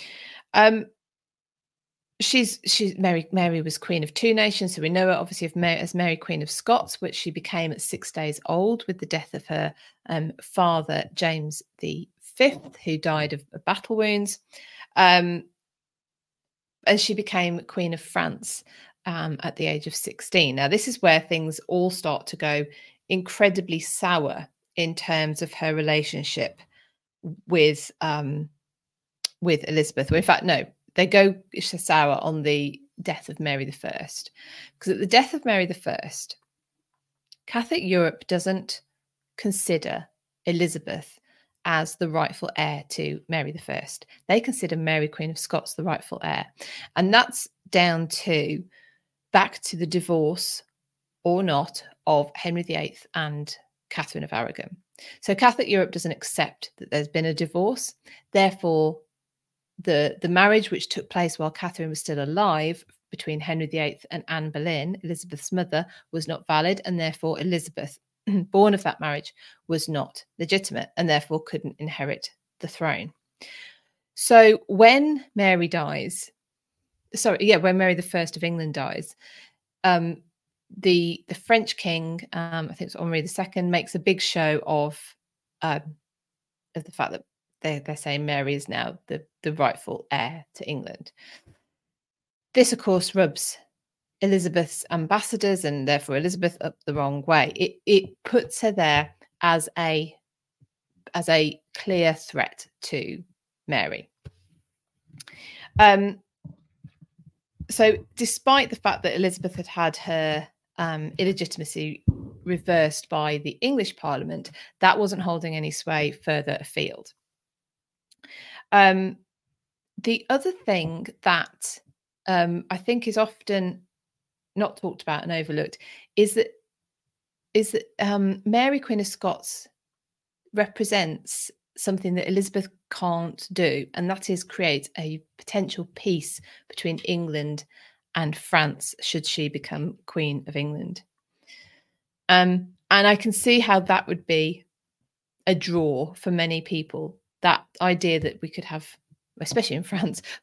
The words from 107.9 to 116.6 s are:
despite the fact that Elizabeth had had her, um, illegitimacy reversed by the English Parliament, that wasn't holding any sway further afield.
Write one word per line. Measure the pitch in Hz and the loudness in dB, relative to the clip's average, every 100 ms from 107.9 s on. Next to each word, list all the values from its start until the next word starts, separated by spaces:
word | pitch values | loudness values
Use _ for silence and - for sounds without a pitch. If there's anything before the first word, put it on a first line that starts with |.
| - - - | 4 -4 -6
despite | 233 - 269 277 - | -4 0 4 4 2
the | 208 | -2
fact | 202 - | -2 0
that | 180 175 | -2 0
Elizabeth | 190 185 180 180 | 0 -2 -8 -8
had | 175 | -10
had | 175 165 - | -2 -2 -2
her, | - 165 156 151 151 _ _ - | -4 -2 0 -2 -6 _ _ -6
um, | 165 156 151 - | -4 -4 -8 -2
illegitimacy | 190 190 175 - 151 - 156 - - - - - 180 | -2 -2 -6 -8 -10 -8 -8 -2 -2 -2 -8 -12 -6
reversed | 180 - 170 151 151 - | -6 2 2 2 0 -6
by | 156 151 147 | -4 -2 -4
the | 147 - | -6 -4
English | 254 277 196 - | -2 0 -2 -6
Parliament, | 156 139 156 160 - - - - | -6 -4 -6 -10 -14 -20 -16 4
that | 185 - | 4 6
wasn't | 202 190 | 0 -2
holding | 180 170 165 156 | -4 -4 -4 -4
any | 156 | -6
sway | - 165 156 147 | -6 -4 -2 -2
further | - - 151 143 | -4 -2 -2 -2
afield. | 143 | -6